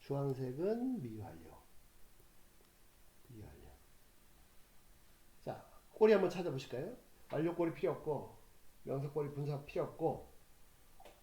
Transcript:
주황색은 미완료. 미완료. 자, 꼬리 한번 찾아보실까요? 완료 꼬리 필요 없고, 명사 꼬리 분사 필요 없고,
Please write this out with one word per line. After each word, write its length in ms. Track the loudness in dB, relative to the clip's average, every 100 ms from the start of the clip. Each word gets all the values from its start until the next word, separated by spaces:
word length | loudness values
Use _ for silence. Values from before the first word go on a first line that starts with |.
주황색은 1000 | -4 0 0 0 -2 0 0 2 0 -2
미완료. 540 | -4 -6 -10 -12 -16 -20 -20 -20 -20 -20 -20 -20 -20 -20 -20 -20 -20 -20 -20 -20 -20 -20 -18
미완료. 400 | -16 -16 -16 -18 -20 -20 -20 -20 -20 -20 -20 -20 -20 -20 -20 -20 -20 -20 -20 -20 -14
자, 220 | -10 -10 -12 -20 -14
꼬리 200 | 8 10
한번 160 | 10 8
찾아보실까요? 680 | 2 -2 -2 -4 -4 -6 -8 -16 -20 -4
완료 240 | 0 2 2
꼬리 180 | 2
필요 180 | 2 0
없고, 440 | 0 0 -2 -4 -14 -20 -20 -20 -12
명사 260 | -4 -2 0
꼬리 220 | -2 -2
분사 300 | -2 -2 -2 -4
필요 180 | -2 -2
없고, 460 | 0 0 0 -6 -20 -20 -20 -20 -20 -20 -20 -20 -20